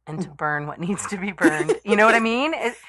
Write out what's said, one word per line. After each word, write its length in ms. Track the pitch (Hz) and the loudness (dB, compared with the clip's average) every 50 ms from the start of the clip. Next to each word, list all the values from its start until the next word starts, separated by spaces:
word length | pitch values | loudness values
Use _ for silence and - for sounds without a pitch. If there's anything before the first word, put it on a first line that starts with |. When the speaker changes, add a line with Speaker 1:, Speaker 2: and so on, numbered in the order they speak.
| _ | _
Speaker 1:
and 160 | - 156 156 | -12 -10 -8
to 80 | 180 151 | -8 -10
Speaker 2:
Mm. 80 | 147 - | -8 -6
Speaker 1:
burn 300 | 156 151 151 147 147 151 | -4 -2 -2 -2 -4 -6
what 120 | 143 - | -8 -8
<laughs> 80 | 170 175 | -6 -6
needs 200 | 202 - - - | -4 -6 -6 -8
to 100 | 208 185 | -8 -8
be 140 | 185 208 | -6 -8
burned. 460 | 185 - - 320 151 - - - 440 - - | -2 0 2 2 2 2 0 -2 -2 -2 -2
You 100 | 202 226 | 0 4
know 100 | 202 214 | 6 6
what 100 | 226 220 | 6 6
I 40 | 226 | 4
mean? 340 | 226 226 226 247 269 311 320 | 2 0 0 0 -2 -2 -2
It, 240 | 269 - 226 240 - - | -4 -4 -6 -6 -8 -14